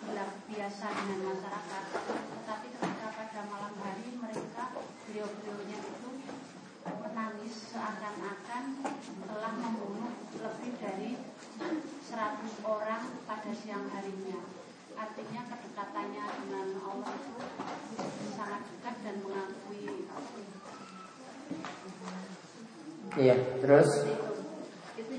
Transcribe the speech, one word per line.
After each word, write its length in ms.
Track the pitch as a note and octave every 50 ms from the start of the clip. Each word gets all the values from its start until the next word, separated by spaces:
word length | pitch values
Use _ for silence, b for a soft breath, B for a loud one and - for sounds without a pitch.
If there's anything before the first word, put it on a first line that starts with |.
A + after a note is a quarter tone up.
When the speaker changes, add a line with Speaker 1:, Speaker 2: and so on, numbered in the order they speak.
| G#3+
Speaker 1:
berlaku 360 | G#3 G#3 G3+ G3 F#3+ - - - -
biasa 400 | G#3 G#3 G3+ G3+ - - A3 G#3
dengan 400 | G3+ G3+ G3+ G3 F#3+ F#3 F#3+ F#3+
masyarakat, 520 | F#3+ F3+ - - - - - - - - - - - - - -
tetapi 560 | - - - - - A3 - - G#3+ G#3 - B3 -
ketika 320 | - - - F#3+ G3 A3 G#3+ G#3+
pada 260 | A3 A3 A3 G#3+ G#3+ G3+
malam 260 | G3+ G3+ G3+ G#3 G#3+ G#3 G3
hari 320 | G3+ F#3+ F#3 G3+ A#3 B3 B3+ B3
mereka, 560 | A#3+ G#3+ - F#3+ - - - - - - - - - - - - -
beliau-beliaunya 720 | G#3+ G#3 G#3+ G#3 G#3 G#3 - G#3+ G#3 G3+ G3+ G3 G3+ G3 F#3+
itu 300 | G3+ G3+ F#3 - A#3+ B3+ C4 C4+ C4+ C4+ - - - - - - - - - -
menangis 880 | - - - - A3+ G#3+ A#3 A3+ A3 A3 G#3 G#3 A3 A#3 A#3 - - -
seakan-akan 920 | A#3 A3+ A3 G#3+ G3 G3 G#3+ G#3 - E3+ F#3+ G3 G3 - - A#3 A#3+ B3 C4+ C#4 C4+ - - - - - - - G#3 F#3+ F#3+
telah 260 | F#3+ G#3+ G#3+ A3 G#3+ A3
membunuh 560 | B3 A#3+ A#3 A3 G#3+ G3+ G3 G3+ A3 A#3+ B3 A#3+ - - - - G#3
lebih 320 | A3 A3 - - A#3+ B3 A#3+ -
dari 300 | G#3+ G3 F#3 G3 G#3+ A3+ B3+ - - - - - - - - G#3+ - F4 D#4+ D4+ - - - -
seratus 520 | - - A3+ A3 A3 G#3+ - G#3+ G#3+ A3 G#3+ G#3 G#3+
orang 400 | G#3+ G#3+ G#3+ G#3+ G#3+ A3 A#3 B3+ B3+ - - - -
pada 220 | G#3+ G#3 G#3 G#3 A3
siang 320 | - - G#3+ G3+ G3 F#3+ F#3 G3
harinya. 480 | G3 G3 G3 F#3+ F#3+ F#3+ F#3+ F3+ E3 - - - - - - - - - - -
Artinya 440 | - A3 G#3+ - A#3 A3 A3 A3 A#3 B3
kedekatannya 800 | - - - - G#3+ - G3+ G3 G3 - G#3 G3+ G3+ G3+ G#3 - - - - G3
dengan 240 | F#3+ F#3+ F#3+ F#3+ F#3+ F#3+ - -
Allah 300 | - - - - B3 B3
itu 200 | - - - A3+ B3 - - - - - C#4 A#3+ A#3+ - - A3+ - - - - - G#3 G#3 G3+
sangat 260 | G3+ G#3 G3+ G3+ - -
dekat 280 | - - - - A#3+ A3+ - G#3
dan 100 | G#3 G3 G3+ F#3+
mengakui. 840 | G3 G3 G3 F#3+ F#3+ F#3+ - - - G#3 G#3 G#3 G3+ G3+ F3+ - - - D4 C#4 B3 A#3 A3+ G3+ F#3+ - F#3 - - - - - - F#3+ - F#3 - - - - C4 B3 - - - D#4 D#4+ - - F3+ - - F#3+ F3+ F3 F#3 F#3 F#3 F#3 F#3+ F#3+ F#3 - - - - - - - - - - - - - - -
Speaker 2:
Iya, 240 | - D3+ C3 B2+ B2 B2+ - - - -
terus? 300 | - - C#3 D3 D#3+ - - - -
Speaker 1:
Itu, 240 | - D3 - - - - - - - - - - - - - - - - - A3+
itu 100 | A3+ C4